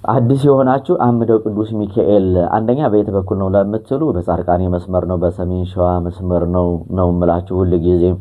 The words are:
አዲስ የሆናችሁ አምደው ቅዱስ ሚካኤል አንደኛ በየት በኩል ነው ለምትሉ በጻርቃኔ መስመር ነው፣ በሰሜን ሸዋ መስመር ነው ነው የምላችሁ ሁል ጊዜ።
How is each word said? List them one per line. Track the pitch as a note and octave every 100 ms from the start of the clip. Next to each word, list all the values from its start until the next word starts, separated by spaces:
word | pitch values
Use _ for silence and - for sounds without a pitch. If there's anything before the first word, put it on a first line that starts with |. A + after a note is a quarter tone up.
አዲስ | - B2 A#2+ C3+
የሆናችሁ | C#3+ C3+ B2+ C3+ C3+ F3+
አምደው | A#2+ A#2 A2+ A2
ቅዱስ | A2 G#2 G#2+
ሚካኤል | A2 G#2 G#2 G2+ G#2 F#2 F2+ G2
አንደኛ | A2 A2 C3 C#3
በየት | G#2 G#2
በኩል | G2 F#2+ G2
ነው | F#2+
ለምትሉ | G2 G2 A2 - C#3 D#3
በጻርቃኔ | F2 F2 E2+ F2+ F2+ F#2
መስመር | F2 F2 F2+
ነው፣ | F2 F2+
በሰሜን | F2 F2+ F2+ F2+
ሸዋ | F2+ F#2 F2 F2+
መስመር | F2 F2+ F#2 F2 E2+
ነው | F2+ F2 E2+ F2
ነው | F#2 F2+
የምላችሁ | F2 F2 E2+ F#2
ሁል | F#2 F#2 F2
ጊዜ። | F2 F2 F2+ F#2